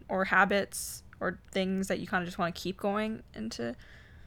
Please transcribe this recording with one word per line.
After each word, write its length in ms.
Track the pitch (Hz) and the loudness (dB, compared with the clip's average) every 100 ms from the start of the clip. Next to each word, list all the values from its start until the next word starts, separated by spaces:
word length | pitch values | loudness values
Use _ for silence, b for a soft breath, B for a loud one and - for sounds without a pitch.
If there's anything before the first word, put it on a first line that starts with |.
| - | -2
or 160 | 190 | 0
habits, 800 | 190 185 190 196 - - - - - - | 6 6 8 6 2 -4 -8 -10 -16 -4
or 180 | 185 185 - | -2 -2 -2
things 360 | 196 190 190 190 | 0 2 0 0
that 120 | 185 | -2
you 80 | 175 | 0
kinda 180 | 185 | -2
just 120 | 175 180 | -2 0
wanna 140 | 170 | 0
keep 260 | - 175 196 | 0 -4 -2
going 460 | 202 208 220 220 - | 0 0 -2 -6 -10
into 420 | 220 220 233 233 254 b b b b | -10 -8 -6 -6 -8 b b b b